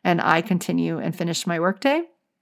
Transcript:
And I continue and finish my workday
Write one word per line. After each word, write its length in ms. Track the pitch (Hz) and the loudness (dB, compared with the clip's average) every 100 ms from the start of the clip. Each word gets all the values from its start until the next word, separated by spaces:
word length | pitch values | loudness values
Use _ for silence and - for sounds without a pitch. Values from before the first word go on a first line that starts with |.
And 180 | - 170 | 0 2
I 200 | - 165 | 4 2
continue 580 | 165 180 - 170 165 165 | 2 -2 0 -2 -2 -2
and 160 | - - | -4 -4
finish 320 | 170 160 - | -4 -4 -2
my 120 | 170 | 0
workday 440 | 175 196 269 302 339 _ _ _ | 0 0 0 0 -2 _ _ _